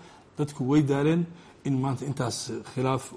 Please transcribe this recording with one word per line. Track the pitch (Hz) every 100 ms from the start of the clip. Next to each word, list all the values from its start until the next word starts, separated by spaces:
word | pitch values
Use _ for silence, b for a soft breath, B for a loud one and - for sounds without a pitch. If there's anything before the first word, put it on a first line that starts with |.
| B B B -
Dadku | 147 - 127
way | 151
daaleen | 139 139 147 165 170 B B B
in | - 135
maanta | 135 127
intaas | 139 - 123 - - 113 -
khilaaf, | - 127 131 -